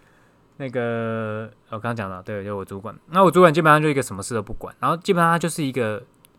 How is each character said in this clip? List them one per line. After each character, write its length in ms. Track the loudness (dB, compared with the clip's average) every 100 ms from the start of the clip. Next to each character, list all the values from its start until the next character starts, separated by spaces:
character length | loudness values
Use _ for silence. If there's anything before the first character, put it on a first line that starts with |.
| _ _ _ _ _ -14
那 100 | -8
个， 800 | -4 -2 -2 -4 -4 -6 -8 -10 -16 _
我 80 | -10
刚 180 | -6 -6
讲 140 | -6
到， 100 | -10
对， 240 | -10 -8
就 140 | -6 -8
我 80 | -8
主 160 | -12
管。 160 | -12 -16 _
那 120 | 4
我 60 | 4
主 120 | 8
管 120 | 6
基 80 | 6
本 100 | 6
上 80 | 4
就 80 | 4
一 60 |
个 80 | 0
什 140 | -4 -8
么 80 |
事 100 | -6
都 80 | -6
不 120 | -6
管， 220 | -10 -12 -6
然 100 | -4
后 80 | -2
基 160 | 0
本 100 | 2
上 80 | 4
他 60 | 2
就 100 | 0
是 160 | -2
一 80 | -4
个 320 | -2 -2 -4 -10 _ _